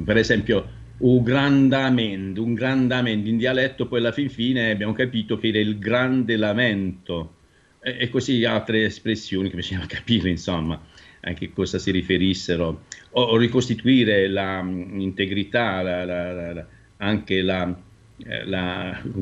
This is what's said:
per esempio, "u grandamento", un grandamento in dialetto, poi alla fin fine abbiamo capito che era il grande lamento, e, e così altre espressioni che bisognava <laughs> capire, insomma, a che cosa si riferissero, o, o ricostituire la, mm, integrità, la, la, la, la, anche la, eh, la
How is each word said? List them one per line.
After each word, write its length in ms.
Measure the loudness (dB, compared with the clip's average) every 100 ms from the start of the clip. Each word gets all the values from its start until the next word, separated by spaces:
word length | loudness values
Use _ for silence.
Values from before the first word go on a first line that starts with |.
per 120 | 2 2
esempio, 520 | 4 2 2 0 0 -12 -18 0
"u 220 | 4 6
grandamento", 1200 | 4 2 4 6 6 4 2 2 0 -4 -6 -4
un 140 | -2
grandamento 760 | -2 0 2 2 2 0 0 0
in 100 | 0
dialetto, 500 | 2 2 0 -2 -2
poi 100 | 0
alla 140 | 0
fin 180 | 0 -4
fine 400 | -2 -2 0 0
abbiamo 220 | 0 -2
capito 440 | -2 -2 -2 -4 -2
che 120 | 0
era 100 | 2
il 220 | 0 0
grande 560 | 0 0 2 0 0 0
lamento, 960 | 2 2 2 0 -2 -6 -8 -8 -8 _ _ _ _ _
e, 140 | -8 -4
e 60 | -2
così 360 | -2 0 0
altre 400 | 2 0 0 2
espressioni 680 | 2 -2 -4 -4 -4 -2 -2
che 60 | -4
bisognava 300 | -6 -6 -6
<laughs> 0 |
capire, 400 | -8 0 2 2
insomma, 500 | -2 -2 -2 -2 -6 -10 -20 -20 -12
a 100 | -10
che 200 | -8 -8
cosa 280 | -4 -2 -2
si 100 | 0
riferissero, 920 | 0 2 2 2 0 -2 -2 -2 -4 -12 -20 -6
o, 100 | 0
o 160 | 4 4
ricostituire 920 | 4 2 0 0 4 4 6 4 2
la, 340 | 0 -2 -4
mm, 380 | -4 -6 -6 -6
integrità, 840 | -4 -2 -2 -2 -2 0 0 -2
la, 220 | -2 -2
la, 280 | -4 -4 -4
la, 200 | -6 -8
la, 140 | -10 -12 -18 _ -6
anche 460 | -2 -2 0 0
la, 340 | 0 0 -2 -6 -12 -20 -20 -20
eh, 220 | -12 -10 -6
la 560 | -4 -4 -6 -8 -8 -8 -6